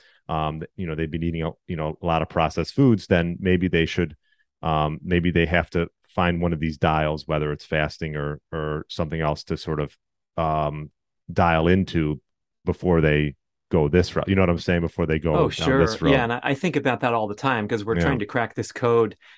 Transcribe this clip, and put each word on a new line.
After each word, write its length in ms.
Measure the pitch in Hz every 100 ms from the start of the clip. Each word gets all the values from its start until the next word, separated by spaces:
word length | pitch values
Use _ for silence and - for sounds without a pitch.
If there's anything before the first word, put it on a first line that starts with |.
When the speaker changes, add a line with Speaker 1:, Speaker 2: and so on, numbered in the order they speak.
| _ _ -
Speaker 1:
um, 340 | 78 78 78 - -
you 100 | 90
know, 80 |
they've 160 | 78 80
been 140 | 80
eating 200 | 85 82
a, 80 | 80 - -
you 100 | 85
know, 200 | 78 78
a 40 | 87
lot 160 | 80
of 60 | 78
processed 460 | - 80 - 82
foods, 340 | - 135 107 -
then 300 | 90 85 87
maybe 300 | 95 92 90
they 160 | 82 82
should, 300 | - 85 76 _ _ _ _
um, 380 | 80 78 76 78
maybe 300 | 90 87 87
they 140 | 82 82
have 240 | 85 82
to 180 | 87 85 - _
find 320 | - 87 87
one 100 | 85
of 80 | 82
these 180 | 80 76
dials, 500 | 82 78 76 78 -
whether 260 | 76 76
it's 120 | 73 -
fasting 520 | 80 76 - 80 76
or, 240 | 73 73 _
or 340 | 80 76 76 -
something 320 | - 80 80
else 240 | 78 76 -
to 100 | 80
sort 240 | - 76
of, 180 | 73 - _ _ _ -
um, 560 | 80 78 76 76 76 _ _ _ -
dial 380 | 87 87 82 82
into 520 | 92 92 85 78 73 - _ _ _ -
before 340 | 85 90 82
they 360 | 78 76 73 69 _ _ _
go 160 | 85 73
this 280 | 87 87 -
route. 120 | -
You 60 |
know 80 | 95
what 80 | 90
I'm 80 | 85
saying? 240 | - 87
Before 240 | 85 - 82
they 140 | 80
go 160 | 80 82
Speaker 2:
Oh, 60 |
Speaker 1:
down 100 | 80
Speaker 2:
sure. 340 | - - 131 -
Speaker 1:
this 160 | -
road. 80 | 82
Speaker 2:
Yeah, 140 | 135
and 100 | 117
I, 60 | 120
I 120 | 131 139
think 200 | 185 147
about 260 | 135 120
that 120 | 127
all 140 | 117 107
the 80 | 101
time 320 | 135 120 104
'cause 180 | 117 101
we're 120 | 85
Speaker 1:
Yeah. 60 |
Speaker 2:
trying 140 | 85 123
to 80 | 101
crack 300 | 127 113 -
this 160 | 113
code. 440 | - 120 117 110 - -